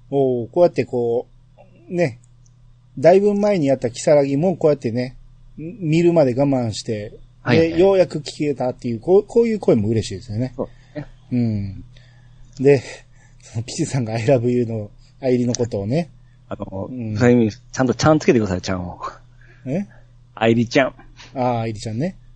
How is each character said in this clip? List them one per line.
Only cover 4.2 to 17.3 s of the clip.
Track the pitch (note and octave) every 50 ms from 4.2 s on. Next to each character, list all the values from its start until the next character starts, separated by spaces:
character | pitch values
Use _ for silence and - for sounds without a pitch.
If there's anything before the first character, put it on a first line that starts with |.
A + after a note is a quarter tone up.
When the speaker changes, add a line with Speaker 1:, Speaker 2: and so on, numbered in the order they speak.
| C#3
Speaker 1:
ギ | C#3 C#3
も | C#3 E3 F#3+ E3+
こ | - - D3+
う |
や | D3
っ | C#3+
て | - A#2+
ね、 | G#2+ B2 B2 C3 - - - - - - - - -
み-、 | - D3+ E3 F#3 A#3
見 | F3+ D3+ D#3 E3 E3+
る | F3 E3+
ま | E3 C#3+
で | C3 A#2
我 | B2+ C#3+
慢 | C#3+ C3+ B2+ A#2+ A2+ G2
し | - -
て、 | - A2 G#2 G#2 A2 - - - - _ _ -
Speaker 2:
は | B2 C3
い | D#3+
は | E3
い。 | E3 E3
Speaker 1:
で、 | D#3+
よ | F#3 G3 G3
う | F#3+
や | F3
く | - - D3+
聞 | D3 - - -
け | D3+ D3 C#3
た | B2 B2+ B2+
っ | B2
て | - - B2
い | A#2
う、 | A2
こ | - E3+ F#3 G3+
う、 | G#3
こ | - - A#3 A#3
う |
い | A#3 A3
う | G3+
声 | - - D#3+
も | A#2 G2+ G#2+
嬉 | A#2 A2 G2
し | - G2+
い |
で | F#2 F#2
す | - G2+
よ | A2
ね。 | B2+ B2 -
Speaker 2:
そ | B2+ G2+
う |
で | - -
す | - - _ -
ね。 | D3+ D3 - - - - - B2
Speaker 1:
う |
ん。 | B2 A#2+ A2+ G#2+ G#2 G2 G2 F#2 F2 - - - - - - - - - - - - - - - - B2+
で、 | C#3 C#3+ B2 - - - - - _ - - - - - - -
そ | - - A2+
の | A#2
ピ | - -
チ | - D#3
さ | - - C3+
ん | A#2+
が | G#2+ A2
I | A2+ A2
love | C3+ C#3 A#2+ A#2 B2
you | B2 B2 B2
の、 | A2 A2+ A2 G#2 G#2 - - - _ _ -
愛 | C#3 B2+ B2+ B2
理 | B2
の | A#2+ A#2+
こ | - A#2+
と | A2+ - G2+
を | G2
ね。 | G#2 B2+ E3 E3+ - - - - - - - - -
Speaker 2:
あ | G2
の、 | - G2+ - G2 F#2+ G2+ -
Speaker 1:
う | B2+
ん。 | B2+ A#2 A2 G#2+
Speaker 2:
そ | G#2 B2
う | A#2+